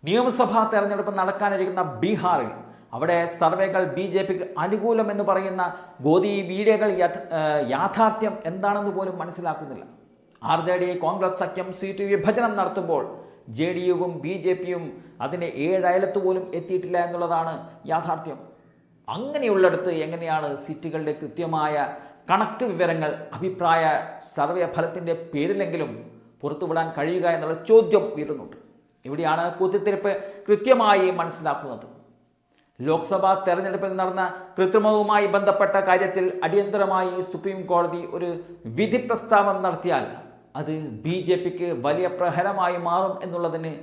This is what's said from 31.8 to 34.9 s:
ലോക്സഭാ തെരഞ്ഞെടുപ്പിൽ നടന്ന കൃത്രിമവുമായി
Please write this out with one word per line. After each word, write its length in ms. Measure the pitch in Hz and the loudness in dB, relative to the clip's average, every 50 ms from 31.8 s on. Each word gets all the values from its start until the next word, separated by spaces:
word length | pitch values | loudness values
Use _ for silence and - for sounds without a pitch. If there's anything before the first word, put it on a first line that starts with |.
| - - - - - _ _ _ _ _ _ _ _ _ _ _ _ _ _ _ 123 143 | -12 -18 -20 -20 -20 _ _ _ _ _ _ _ _ _ _ _ _ _ _ _ 0 2
ലോക്സഭാ 580 | 160 165 165 - 196 185 180 190 190 190 - 180 | 2 2 2 0 0 2 4 4 4 4 4 2
തെരഞ്ഞെടുപ്പിൽ 480 | 175 180 190 196 185 180 185 190 190 190 | 2 2 0 -2 -2 -2 -4 -4 -2 0
നടന്ന 240 | 185 185 185 190 185 180 180 - - - - - | -2 -2 0 0 -2 -2 -4 -8 -14 -12 0 0
കൃത്രിമവുമായി 720 | 190 185 185 220 208 214 | 0 4 4 4 6 6